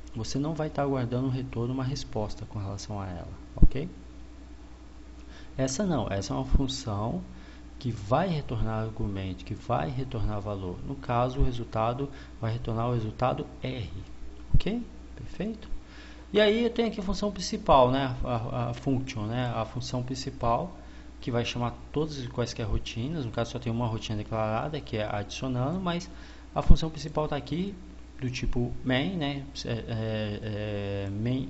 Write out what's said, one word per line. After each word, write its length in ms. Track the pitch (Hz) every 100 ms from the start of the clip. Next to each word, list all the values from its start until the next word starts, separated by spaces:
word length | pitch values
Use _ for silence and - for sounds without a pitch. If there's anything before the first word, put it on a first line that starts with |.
| - 120
Você 220 | 110 135
não 160 | 147
vai 160 | 156 156
tá 140 | 147
aguardando 420 | 143 135 120 123 131
um 60 |
retorno, 420 | 127 127 113 120
uma 100 | 131
resposta 640 | 127 131 - 110 104 - 107
com 140 | 110
relação 400 | 98 101 - 104
a 80 | 95
ela, 220 | 87 82 85 - -
ok? 340 | - 131 170 - - - - - - - - - - - - - - - - -
Essa 300 | 131 - 202
não, 220 | 143 101
essa 240 | 98 101
é 20 | 135
uma 100 | 131
função 760 | 135 131 - 120 101 110 175 180 - - - - -
que 140 | 123
vai 360 | 104 98 135 190
retornar 540 | 156 - 117 110 110
argumento, 640 | 110 107 107 98 95 90 -
que 80 |
vai 380 | 101 - 123 156
retornar 500 | 127 139 117 101 104
valor. 360 | 101 101 92 87 -
No 80 | 139
caso, 440 | - 120 127 135
o 40 |
resultado 680 | 131 120 117 110 113 127 139 - - -
vai 120 | 113
retornar 360 | 117 120 113 120
o 40 |
resultado 520 | 120 107 - 131 139 143 -
R, 260 | 131 131 101 - - - - - - -
ok? 260 | 180 240 226 - - -
Perfeito? 540 | - - 202 220 - - - - - - -
E 80 | 202
aí 220 | 208 226
eu 80 | 233
tenho 160 | 233 226
aqui 120 | -
a 40 |
função 280 | 185 180 208
principal, 600 | 202 - 208 - 143 123
né? 240 | 131 135 123
A, 60 | 127
a, 400 | 120 120 123 120
a 20 |
function, 540 | 123 - 131 131 110 104
né? 260 | 120 123 113
A 100 | 113
função 360 | 123 123 127
principal 720 | 127 127 - - 117 123 185 - - - - -
que 80 | -
vai 160 | 120 117
chamar 300 | 123 120 - -
todas 260 | 147 160 143
e 100 | 120
quaisquer 360 | - 117 -
rotinas. 600 | 107 101 - 113 127 165
No 80 | 117
caso, 200 | 117 117
só 80 | 123
tem 120 | 117
uma 140 | 113 120
rotina 320 | 110 - 107
declarada, 640 | 104 113 107 110 147 151
que 160 | - 110
é 100 | 104 104
adicionando, 640 | 101 - 135 127 131 185
mas 300 | 180 170 - - - - - 151
a 80 |
função 260 | - - 160
principal 380 | 151 151 151 151
tá 80 | 147
aqui 400 | - 156 196 196 - - - -
do 120 | 123
tipo 420 | 123 120 123 123 -
main, 320 | 127 131 160 185
né? 280 | 143 139 135 -
É, 60 | 127
é, 1400 | 113 113 113 110 110 107 104 107 104 107 104 101 101 98
é, 40 |
main 360 | 101 117 131 131